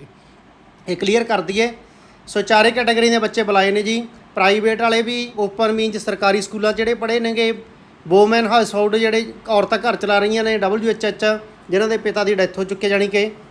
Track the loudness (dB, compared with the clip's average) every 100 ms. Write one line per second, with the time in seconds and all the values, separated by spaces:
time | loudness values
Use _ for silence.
0 | -20 -20 -20 -20 -20 -20 -20 -16 -8 -4
1 | 0 0 2 -2 -2 -2 -2 -4 -20 -20
2 | -20 -20 -8 -4 2 4 4 2 0 2
3 | 2 2 0 -2 0 2 2 2 -2 -4
4 | -6 -14 -10 0 2 2 2 0 0 0
5 | -2 -4 -6 -4 -4 0 0 0 -2 -4
6 | -6 0 2 2 -2 -2 -2 0 -2 -2
7 | -2 -2 -2 0 -2 -2 -10 -20 -20 -14
8 | 2 2 4 2 2 2 0 0 0 0
9 | 0 0 -4 -10 -2 0 2 0 -2 -2
10 | 2 2 2 0 0 0 0 0 -2 -2
11 | -2 -2 -2 -2 -6 -18 -2 0 0 0
12 | -2 -2 0 0 0 -2 -6 -4 -2 0
13 | 0 0 -2 -6 -16